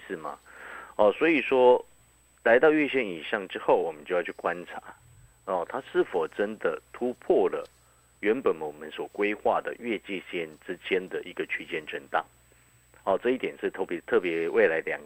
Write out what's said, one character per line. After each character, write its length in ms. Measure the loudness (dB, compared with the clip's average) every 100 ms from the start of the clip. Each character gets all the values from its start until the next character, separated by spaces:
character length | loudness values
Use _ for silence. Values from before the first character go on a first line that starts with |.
| -10
思 120 | -10
吗？ 200 | -10 -12 -16 -20 -18 -16 -6 4
哦， 120 | 4
所 160 | 4 2
以 120 | 2
说 440 | 2 6 8 6 2 _ _ _ _ _
来 160 | 4 6
到 100 | 6
月 160 | 6 2
线 180 | 0 -2
以 160 | -6
上 240 | -6 -6 -4
之 100 | -4
后， 200 | 2 2
我 160 | 2
们 100 | -6
就 100 | -2
要 80 | -2
去 120 | -2
观 200 | -4 -4 -4 -8
察， 180 | -14 -16 -20 _ -20 -20 _ -4
哦， 200 | -4 -4
它 120 | -8 -4
是 140 | -2
否 240 | 0 -2 -2
真 300 | -2 -4 -2
的 240 | -4 -4 -8
突 220 | -6 -6
破 340 | -2 2 4 4
了 180 | 0 -8 _ _ _ _ _
原 220 | 0 2
本 120 | 0 0
我 140 | -4
们 180 | -10 -12
所 160 | -10 -8
规 260 | -2 -2
划 280 | 0 0 0
的 120 | -2 -8
月 180 | -6 -6
季 220 | -6 -10 -8
线 200 | -8 -8 -10 -12
之 120 | -10 -2
间 220 | -2 -2
的 160 | -8
一 80 | -8
个 140 | -8 -6
区 200 | -8 -8
间 160 | -10 -8
震 200 | -12 -4
荡。 140 | -4 -4 _ _ _ _ _ _ -6 -2
哦， 120 | 0
这 60 | 0
一 80 | -2
点 180 | -4 -4
是 140 | -6
特 140 | -4 -6
别， 160 | -6
特 180 | 0 0
别 300 | 2 -2 0
未 180 | 4 4
来 140 | 2
两 180 | -4 -6